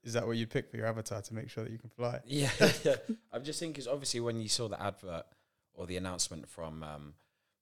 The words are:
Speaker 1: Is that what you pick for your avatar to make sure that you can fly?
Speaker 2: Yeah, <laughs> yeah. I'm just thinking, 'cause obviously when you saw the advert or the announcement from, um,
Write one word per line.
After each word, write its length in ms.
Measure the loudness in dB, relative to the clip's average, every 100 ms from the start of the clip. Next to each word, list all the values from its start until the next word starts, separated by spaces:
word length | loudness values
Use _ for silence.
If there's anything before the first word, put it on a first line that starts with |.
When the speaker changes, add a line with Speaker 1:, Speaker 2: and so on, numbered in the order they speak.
Speaker 1:
Is 100 | 0
that 120 | 0 2
what 100 | 0
you 80 | 0
pick 220 | -2 -2
for 80 | -2
your 80 | 0
avatar 360 | 0 -2 -4
to 120 | -6
make 160 | -8 -6
sure 140 | -6
that 80 | -6
you 80 | -8
can 100 | -12
fly? 320 | -4 -2 -2 -2
Speaker 2:
Yeah, 240 | 2 2 8
<laughs> 280 | 8 8
yeah. 120 | 4 4 2 -6 _
I'm 120 | -6
just 160 | -4 -4
thinking, 140 | -4 -6
'cause 60 | -2
obviously 320 | -2 0 0
when 200 | 0 0
you 80 | 0
saw 200 | 0 0
the 140 | 0
advert 440 | -2 -4 -8 -8 -8 -18 _ _ _
or 120 | -10 -4
the 100 | -4
announcement 500 | -4 -2 -2 -4 -12
from, 360 | -10 -8 -8
um, 320 | -10 -10 -14 -18 _ _ _ _